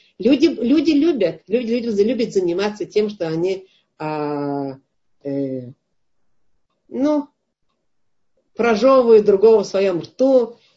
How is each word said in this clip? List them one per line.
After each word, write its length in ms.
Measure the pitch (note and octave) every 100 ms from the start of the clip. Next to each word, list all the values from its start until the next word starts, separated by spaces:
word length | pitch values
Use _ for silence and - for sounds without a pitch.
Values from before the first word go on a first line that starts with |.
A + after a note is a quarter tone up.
| _ -
Люди, 280 | G#3 C#4 D#4
люди 460 | B3 A#3 D#4 D4+
любят, 500 | C#4+ E4 C4+ E3+ D#3+ -
люди, 260 | A#3 A3+
люди 280 | A#3+ A#3 G3+
любят 320 | G#3 A#3+ G#3+
заниматься 520 | G3+ F3 F3 G#3 G#3 E3
тем, 240 | G#3 G#3+
что 180 | G#3 E3
они, 400 | D#3+ F#3 F#3+ - _ _ -
а, 800 | D3+ D3+ D3 C#3+ C#3+ C#3+ C#3 C3+ _ _ _ _
э, 480 | C#3 C#3 C3+ C3 B2 - _ _ _ _ _ _ _ _ _ _ _
ну, 400 | A#3 C#4+ D4+ C#4 _ _ _ _ _ _ _ _ _ _ _ _ -
прожевывают 720 | A#3 G#3 C4 C4 A#3 A3 G#3
другого 380 | F#3+ A3 A3
в 40 | G3
своем 320 | F#3+ G3 E3+
рту 580 | D3+ - C4 C4 A#3 - _